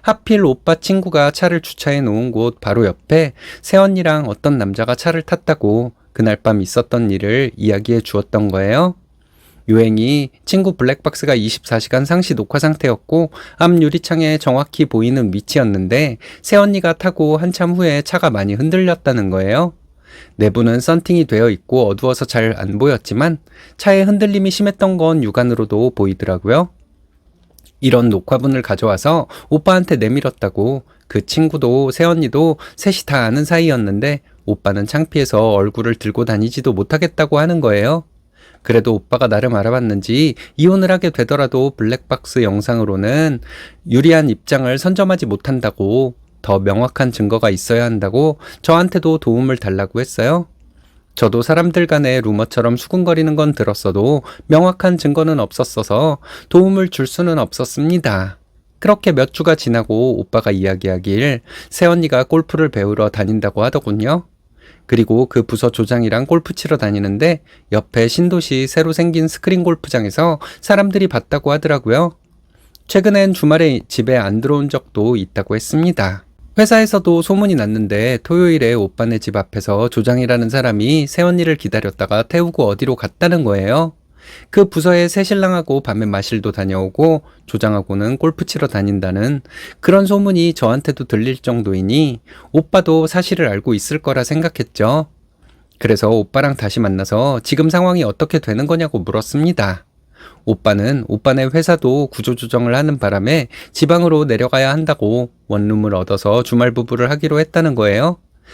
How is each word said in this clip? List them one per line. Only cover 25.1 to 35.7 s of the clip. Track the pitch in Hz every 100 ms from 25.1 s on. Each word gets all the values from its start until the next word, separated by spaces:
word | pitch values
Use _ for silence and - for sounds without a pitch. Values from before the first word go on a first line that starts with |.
| 160
육안으로도 | 110 110 123 117 107 107 123 -
보이더라고요. | 98 95 101 90 98 139 180 - _ _ _ _ _ _ _ _ _ _
이런 | 135 120 120
녹화분을 | 98 - 131 135 131
가져와서 | 117 98 110 95 147 165 - - -
오빠한테 | 185 190 185 180 135
내밀었다고 | 110 135 135 - 101 - 110 135 - _ _
그 | - -
친구도 | - 160 156 127 131 135
새언니도 | - 165 165 135 143 165 151 - -
셋이 | 202 190 -
다 | 139 113
아는 | 135 151
사이였는데 | 170 165 127 104 101 139 143 - _ -
오빠는 | 101 101 101 101
창피해서 | 151 156 151 131 107 113
얼굴을 | 101 101